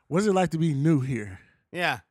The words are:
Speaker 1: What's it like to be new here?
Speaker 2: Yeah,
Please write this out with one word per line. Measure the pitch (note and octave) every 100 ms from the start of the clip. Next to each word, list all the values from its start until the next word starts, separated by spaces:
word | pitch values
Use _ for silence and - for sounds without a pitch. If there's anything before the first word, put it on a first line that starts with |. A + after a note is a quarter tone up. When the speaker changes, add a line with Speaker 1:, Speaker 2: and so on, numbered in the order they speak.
| -
Speaker 1:
What's | E3 G#3+
it |
like | F#3+ F3+
to | D#3+
be | E3
new | C3+ D3+ D#3
here? | C3 A#2+ G#2 F#2+ _ _ _
Speaker 2:
Yeah, | E3+ E3+ B2 _